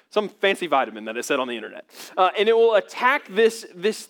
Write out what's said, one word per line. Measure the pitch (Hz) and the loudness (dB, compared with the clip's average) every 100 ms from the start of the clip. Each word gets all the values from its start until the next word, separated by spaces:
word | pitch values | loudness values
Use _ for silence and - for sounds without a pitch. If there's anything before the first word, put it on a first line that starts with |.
| _ | _
some | 208 202 | -4 -4
fancy | - 196 190 170 | -2 0 0 0
vitamin | 143 113 107 | 0 0 -4
that | 110 113 | -10 -8
it | |
said | 117 143 | -2 -2
on | 127 | -2
the | |
internet. | 120 107 101 - - - - | -6 -10 -16 -18 -20 -10 0
Uh, | 185 165 | 0 2
and | 208 | 2
it | 226 | 4
will | 233 208 | 4 4
attack | - - 247 285 - | 0 0 0 0 -2
this, | 190 226 226 - | 2 2 2 -14
this, | 180 196 208 | -4 -4 -4